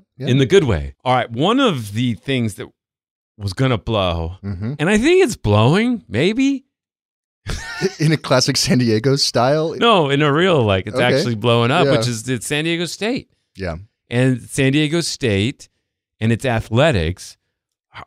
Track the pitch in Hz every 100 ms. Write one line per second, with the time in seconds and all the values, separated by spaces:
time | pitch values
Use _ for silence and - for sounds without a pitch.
0 | _ - 127 127 135 190 147 87 71 -
1 | 127 127 113 117 165 247 269 143 107 101
2 | 123 107 - 131 117 - 107 _ _ _
3 | _ _ _ - 101 92 131 117 - 110
4 | 92 85 82 92 98 95 107 139 151 214
5 | 262 370 349 170 107 104 113 175 233 233
6 | - 101 170 226 269 269 - _ _ _
7 | _ _ _ _ - - - - 190 -
8 | 151 151 - 131 - 135 - 131 120 110
9 | 131 135 - 123 123 151 160 190 233 208
10 | 143 139 151 143 185 160 110 95 98 123
11 | 123 131 127 110 117 117 117 151 160 123
12 | 113 113 117 127 - 147 160 170 170 -
13 | 208 247 - _ _ - 92 80 104 _
14 | _ 120 131 127 - - 135 143 151 165
15 | 165 - 120 98 107 - - _ _ _
16 | _ _ 110 117 131 113 - 110 156 113
17 | 80 90 - - _ _ _ _ _ -